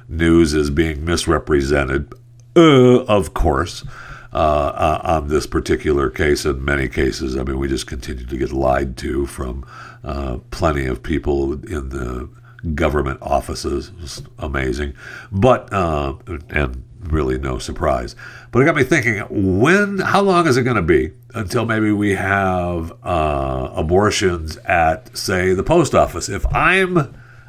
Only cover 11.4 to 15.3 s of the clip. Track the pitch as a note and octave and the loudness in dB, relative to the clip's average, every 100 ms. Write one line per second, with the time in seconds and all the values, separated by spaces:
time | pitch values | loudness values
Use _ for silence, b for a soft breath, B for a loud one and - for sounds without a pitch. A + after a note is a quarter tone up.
11.4 | C#2 C#2 - D#2+ C2+ C2+ B1 B1 - - | -2 -4 -8 -8 -8 -8 -8 -8 -10 -16
12.4 | B B F2 D2+ D#2+ D2 C2+ C2 - C#2 | B B -6 0 0 0 -2 -4 -2 -2
13.4 | - - D2 C#2 - - D2+ - - - | -2 -8 -6 -6 -8 -12 -14 -14 -16 -10
14.4 | D#2 C#2 C2 B1 C#2+ - B B B | -6 -2 -2 -4 -6 -10 B B B